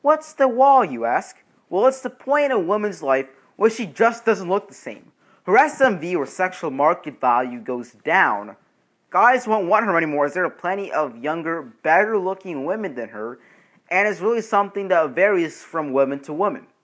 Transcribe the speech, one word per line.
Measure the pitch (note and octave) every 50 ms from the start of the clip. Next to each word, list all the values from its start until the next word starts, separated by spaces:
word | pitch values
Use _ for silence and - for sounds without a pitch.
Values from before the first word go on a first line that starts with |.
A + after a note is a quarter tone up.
What's | _ C#4 D#4 D#4 D#4 - -
the | - C#4
wall, | C4 A#3 A#3+ C4 C#4 C4+ C4 A3+
you | E3+ C3 A#2 A2+
ask? | A#2 A#2+ - A3+ - - _ _ _ _ _ _ _
Well, | F3 F#3 A3 C4
it's | C4 C4 -
the | B3+
point | - _ - B3+ C4+ D4 D4
in | C#4 C4
a | A3
woman's | F3 E3 G3+ G#3+ G#3 G#3 F#3+ D#3+ D#3
life | C#3 C3+ C3+ C3+ - _ _ _ _ _
where | - F#3+ A3
she | A3 - A#3+
just | E3+ C3+ - A3+ A#3 A#3 A#3 -
doesn't | A3+ A3 F#3 F#3+ F3
look | F#3 G#3 - -
the | -
same. | - - - G#2+ - - _ _ _ _ _ _ _ _
Her | - G3 A#3
S | C#4+ D4+ B3+ -
M | C4+ B3+ G3+ E3+
V | C#3+ F3 F3+
or | E3+ C#3
sexual | - - - F#3 F3+ F3+ - - D#3+
market | C3 C3+ C#3+ D#3 F3 F3 - D3+ B2+ _
value | - B2+ A#2+ A#2+ C3 B2+ B2 A#2+
goes | A2 B2+ B2+ B2 A#2+ A#2+ -
down. | G#2+ _ D3 D#3+ F#3+ F3+ C#3 A2+ G2+ G#2 G#2 F#2+ _ _ _ _ _ _ _ _ _ _ _
Guys | - F3+ G#3 A#3+ C4 B3+ B3+ G#3+
won't | A3 A3 F#3+
want | E3+ G3+ A3 A#3
her | G#3+ F3
anymore | E3 E3 D#3 D3 D3 C#3+
as | C#3+ C#3+
there | F3+ F3+
are | D#3+
plenty | - - - F3 F#3+ G3 G3 F3+ -
of | D3 D#3 C3+ A2+ A2+
younger, | A#2 D3 D#3 E3+ D#3+ E3 E3 E3+ D3 A#2+ A2+ _ _
better | D#3 E3 F3+ G#3 G#3+ A3+
looking | G#3 F#3 F#3 F#3+ F#3+ - F#3 E3+ C#3 C3
women | D3+ F#3+ A3+ G#3+ F#3 C#3
than | B2 A#2 G#2+
her, | - G#2 G#2+ A#2 B2 - _ _ _ _ _ _ _ _ _ _
and | E3+ F#3 G3+
it's | G#3+ G3 D#3+
really | F3 A3 A#3 A#3
something | A3 - - G3+ G3+ G3 G3 G3+ G3 F#3+
that | F#3 E3+ D#3+ D3
varies | B2 E3 F#3 G#3 G#3 F3+ E3+ D#3 D3+ - -
from | - - E3 D3+ C#3+ C3
woman | C3+ C#3 C3+ C#3 C#3
to | C#3 - D3+
woman. | D3+ G3 G#3 D3+ A#2 - _ _ _